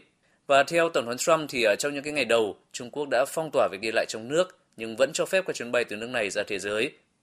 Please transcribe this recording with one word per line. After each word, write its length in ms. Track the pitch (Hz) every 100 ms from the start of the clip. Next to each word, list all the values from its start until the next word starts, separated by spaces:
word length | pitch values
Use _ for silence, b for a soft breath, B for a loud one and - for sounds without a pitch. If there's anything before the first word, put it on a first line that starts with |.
| _ _ _ _ -
Và 160 | 139
theo 260 | 139 170 165
Tổng 180 | 143 117
thống 100 | 123
Trump 340 | 175 160 143
thì, 120 | 135
ờ, 140 | 107 101
trong 180 | 143
những 80 | 143
cái 100 | 147
ngày 120 | 147
đầu, 320 | 113 117 104 - _
Trung 180 | - 120
Quốc 180 | - 143
đã 140 | 120 135
phong 220 | 165 156
tỏa 160 | 131 98
việc 80 | 95
đi 100 | 110
lại 140 | 110 80
trong 200 | 110 117
nước – 300 | 160 180 - _ -
nhưng 200 | 113 113
vẫn 140 | 135
cho 140 | 170 156
phép 180 | 190 185
các 100 | 135
chuyến 160 | 120
bay 120 | 120
từ 120 | 117 104
nước 100 | 117
này 240 | 123 101
ra 120 | 104 101
thế 120 | 98
giới. 340 | 101 107 143 - _ _